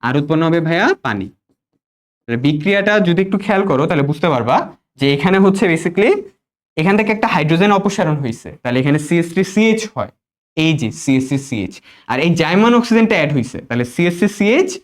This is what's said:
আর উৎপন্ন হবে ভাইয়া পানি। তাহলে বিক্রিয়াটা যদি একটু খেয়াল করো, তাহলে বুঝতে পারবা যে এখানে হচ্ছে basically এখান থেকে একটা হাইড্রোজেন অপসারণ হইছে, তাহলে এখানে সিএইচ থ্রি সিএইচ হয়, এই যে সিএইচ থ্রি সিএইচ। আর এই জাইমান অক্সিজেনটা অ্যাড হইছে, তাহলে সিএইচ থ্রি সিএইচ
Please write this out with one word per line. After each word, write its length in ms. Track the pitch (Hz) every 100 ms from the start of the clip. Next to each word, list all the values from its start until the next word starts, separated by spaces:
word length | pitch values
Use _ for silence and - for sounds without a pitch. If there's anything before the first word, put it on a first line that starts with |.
আর 160 | 117 139
উৎপন্ন 300 | 147 160 160
হবে 120 | 165
ভাইয়া 300 | 160 170 247 392
পানি। 240 | 131 104 160
তাহলে 1120 | _ _ _ _ _ _ _ _ _ - 117
বিক্রিয়াটা 640 | 139 147 160 202 202 208
যদি 220 | 180 170
একটু 160 | 190 196
খেয়াল 280 | - 196 196
করো, 200 | 135 151
তাহলে 180 | 170
বুঝতে 260 | 139 151 175
পারবা 460 | 135 113 143 - - _ _
যে 180 | 139
এখানে 260 | 139 165 190
হচ্ছে 280 | 196 190 202
basically 540 | 160 175 170 226 403 - _ _ _ _ -
এখান 200 | 165 208
থেকে 140 | 214
একটা 160 | 214 226
হাইড্রোজেন 440 | 175 151 165 202
অপসারণ 440 | 196 202 196 170 151
হইছে, 420 | 135 113 - -
তাহলে 160 | 127 123
এখানে 200 | 135 151
সিএইচ 320 | 151 170 170
থ্রি 120 | 180
সিএইচ 440 | 190 214 220 220 220 -
হয়, 160 | 196 _ _ _ _ -
এই 180 | 160
যে 180 | 151 113
সিএইচ 360 | - - 131 131
থ্রি 100 | 139
সিএইচ। 440 | 135 113 92 - - - -
আর 120 | 127
এই 160 | 165 165
জাইমান 400 | 156 180 226 240
অক্সিজেনটা 400 | 240 220 226 202
অ্যাড 180 | 151
হইছে, 280 | 147 113 -
তাহলে 240 | - 117 120
সিএইচ 320 | - 170 175
থ্রি 100 | 202
সিএইচ 520 | - 202 269 370 -